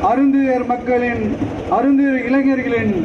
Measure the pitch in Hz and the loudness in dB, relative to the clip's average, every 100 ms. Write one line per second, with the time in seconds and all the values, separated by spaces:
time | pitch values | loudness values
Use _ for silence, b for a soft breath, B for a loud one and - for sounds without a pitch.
0 | 180 254 277 277 269 254 240 247 233 247 | 0 2 2 2 2 0 -2 -4 0 0
1 | 240 233 214 254 - - - 214 269 277 | 0 -2 -4 -4 -6 -6 -4 0 2 4
2 | 277 262 240 269 269 262 247 233 220 185 | 2 0 0 0 2 0 -2 -2 0 -2